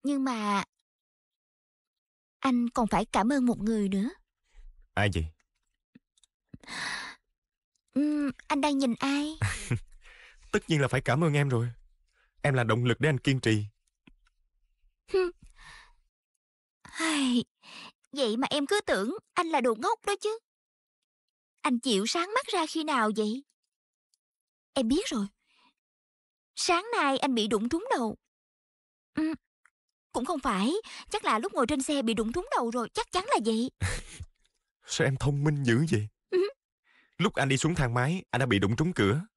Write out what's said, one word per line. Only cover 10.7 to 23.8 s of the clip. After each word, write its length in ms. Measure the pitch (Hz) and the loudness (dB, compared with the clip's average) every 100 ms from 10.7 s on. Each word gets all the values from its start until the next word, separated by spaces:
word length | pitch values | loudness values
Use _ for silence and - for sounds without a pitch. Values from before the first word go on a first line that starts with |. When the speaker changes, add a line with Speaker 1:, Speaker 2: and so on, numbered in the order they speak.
| 156 | 2
Speaker 2:
là 60 | 131 | 2
phải 140 | 127 | 2
cảm 220 | - 127 | 2 2
ơn 100 | 170 | 2
em 160 | 143 143 | 2 2
rồi. 180 | 120 120 117 - _ _ _ _ _ | 2 0 -6 -20 _ _ _ _ _
Em 120 | 147 | 0
là 100 | 131 | 2
động 220 | 113 113 123 | 2 2 2
lực 140 | 113 | 2
để 100 | 147 | 2
anh 100 | 135 | 2
kiên 200 | - 131 | 2 2
trì. 260 | 113 107 104 _ _ _ _ _ _ _ _ _ _ _ _ _ - | 2 2 0 _ _ _ _ _ _ _ _ _ _ _ _ _ -2
Speaker 1:
Hừm. 180 | 381 359 - - - - - - _ _ _ _ _ _ _ _ _ | 0 0 -4 -20 -20 -20 -20 -20 _ _ _ _ _ _ _ _ _
Ai, 600 | - - 320 302 262 240 - _ - - - _ _ | -16 -4 -2 2 2 2 0 _ -20 -20 -20 _ _
vậy 260 | 285 247 226 | -2 -2 0
mà 100 | 269 | 0
em 160 | 294 285 | -2 0
cứ 160 | 415 - | 0 2
tưởng 320 | 226 214 381 _ | 0 0 -6 _
anh 140 | - 339 | -4 0
là 140 | 302 | 2
đồ 140 | 240 226 | 2 0
ngốc 300 | 339 440 - | -2 -2 -2
đó 80 | 403 | -4
chứ. 180 | 415 453 _ _ _ _ _ _ _ _ _ _ _ _ | -4 -6 _ _ _ _ _ _ _ _ _ _ _ _
Anh 180 | 302 240 | -2 -2
chịu 260 | 262 196 220 | 0 0 0
sáng 260 | 349 359 | -2 0
mắt 120 | 453 - | -2 0
ra 180 | 392 311 | -2 -2
khi 140 | 320 | -4
nào 280 | 311 269 214 214 | -2 0 0 0
vậy? 260 | 214 247 - _ _ _ | -2 -4 -10 _ _ _